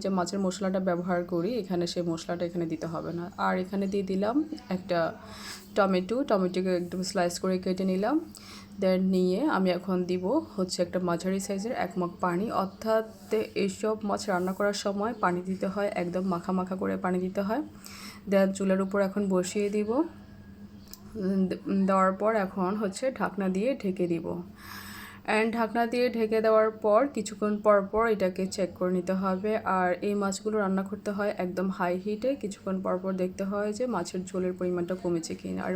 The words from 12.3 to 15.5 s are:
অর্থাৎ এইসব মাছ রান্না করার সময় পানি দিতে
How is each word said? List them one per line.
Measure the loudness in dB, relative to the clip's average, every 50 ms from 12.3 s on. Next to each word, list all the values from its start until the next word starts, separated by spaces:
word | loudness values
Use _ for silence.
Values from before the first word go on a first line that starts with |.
| 0 0 0 0 0 0 0
অর্থাৎ | -2 -4 -6 0 2 2 2 2 0 -8 -16 -6 -2 0 0 0 -2 0 0 0
এইসব | 0 0 0 0 0 0 0 0 -2
মাছ | -2 -2 0 0
রান্না | 0 0 0 0 0
করার | 0 0 0 0 0 -2
সময় | -2 -2 0 -2 -2 -2 0 0
পানি | 2 2 0 -2
দিতে | -4